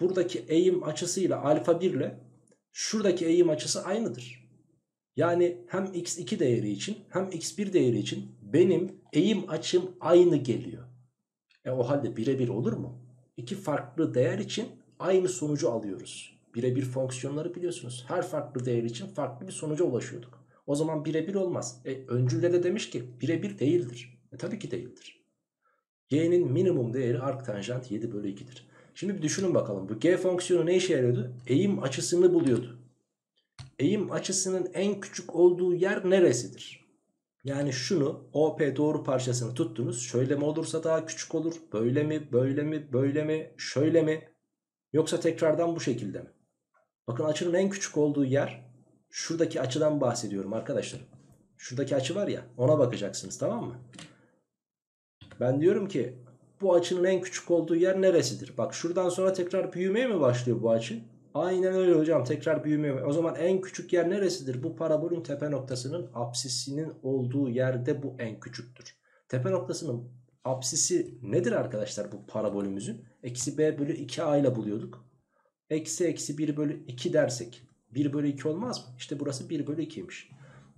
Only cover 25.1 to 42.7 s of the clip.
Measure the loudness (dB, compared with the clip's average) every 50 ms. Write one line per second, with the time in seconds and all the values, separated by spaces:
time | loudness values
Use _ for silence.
25.1 | -20 _ _ _ _ _ _ _ _ _ _ _ _ _ _ _ _ _ _ -2
26.1 | 0 2 2 4 4 4 4 4 2 2 4 4 2 2 0 -2 -2 0 0 0
27.1 | 0 0 -2 -4 -4 -4 -6 -6 -6 -6 -6 -6 -6 -8 -6 -6 -6 -6 -6 -6
28.1 | -6 -6 -6 -6 -8 -8 -12 -18 -20 -20 -20 -20 -20 -20 -20 -20 -12 -8 -6 -4
29.1 | -4 -2 -2 -2 -2 0 0 2 2 2 2 0 -2 -6 -6 -6 -4 0 2 4
30.1 | 4 4 2 0 0 0 0 2 2 4 4 4 4 4 4 2 2 2 4 2
31.1 | 2 2 -2 -4 -8 -8 -2 2 2 4 4 4 2 0 0 -2 -2 -4 -2 2
32.1 | 4 6 8 8 8 6 4 4 4 2 2 -2 -10 -16 -20 -20 _ _ _ _
33.1 | _ _ _ _ _ _ _ _ _ -20 -20 -14 _ -2 0 2 2 0 0 -2
34.1 | -4 -4 -4 -4 -2 -2 -2 -2 -2 -2 -2 -2 -2 -2 0 0 0 -2 -6 -10
35.1 | -12 -12 -12 -4 4 6 6 8 6 6 2 2 2 2 2 2 2 0 2 4
36.1 | 6 6 8 6 6 4 -2 -6 -10 -14 -16 -18 -18 -20 _ _ _ _ _ _
37.1 | _ _ _ _ _ _ -8 -6 -4 -2 -2 -2 -2 -2 -2 0 2 2 2 2
38.1 | -2 -4 -8 -4 0 2 2 2 2 2 0 2 2 2 2 2 2 0 0 0
39.1 | 0 0 0 0 -2 -2 -2 -2 -2 -2 -2 -2 -2 -2 -2 -2 -4 -4 -6 -2
40.1 | 0 0 2 2 2 0 0 0 0 -2 -2 -4 -4 -2 0 2 2 0 0 -2
41.1 | -8 -10 -8 -4 -4 -2 -2 -2 -4 -6 -8 -6 -2 0 0 2 2 2 2 0
42.1 | 0 -2 -2 0 2 4 4 4 2 0 -2 -2